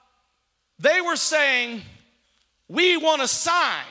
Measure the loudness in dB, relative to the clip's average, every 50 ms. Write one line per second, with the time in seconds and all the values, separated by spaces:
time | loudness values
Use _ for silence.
0 | _ _ _ _ _ _ _ _ _ _ _ _ _ _ _ 0 2 2 2 2
1 | 0 0 -2 0 0 0 2 2 2 2 2 0 -2 -4 -6 -10 -12 -16 -20 -20
2 | _ _ _ _ _ _ _ _ _ _ _ _ _ -6 -2 0 2 2 2 2
3 | 2 0 0 0 0 0 0 0 0 0 0 0 0 0 -2 -6 -8 -12